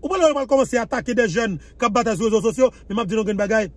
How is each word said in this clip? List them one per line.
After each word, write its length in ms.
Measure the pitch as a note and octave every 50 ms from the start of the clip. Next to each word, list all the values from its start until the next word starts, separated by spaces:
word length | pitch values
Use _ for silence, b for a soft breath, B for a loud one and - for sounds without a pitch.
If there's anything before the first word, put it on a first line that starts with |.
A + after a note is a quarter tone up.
| -
Ou 40 | C#4+
pas, 100 | F#4 F#4+ E4+ D#4
on 40 | D4
va 120 | C#4+ C4+
commencer 320 | G#3+ C#4 C4+ C4 - - B3
à 60 | A3+
attaquer 320 | - - B3 - - A#3+
des 120 | G#3 A#3+ G#3+
jeunes 300 | D#3 G#3+ A#3 A3 F#3 D3
qui 320 | - - - - - A#3+
battent 260 | G#3 B3 A#3 A#3 A3
sur 100 | D#3+ A3
les 100 | A3+ G#3
réseaux 60 | A3
sociaux, 280 | F#3 A3+ F#3+ - C4 A#3+ B B B B
mais 80 | G3
m'a 100 | G#3+ A#3
dit 100 | F3+ G#3
non, 100 | A3 A3
une 120 | F#3+ G#3 G3
bagaille. 340 | G#3 F#3+ G#3+ A3 G#3+ E3+ -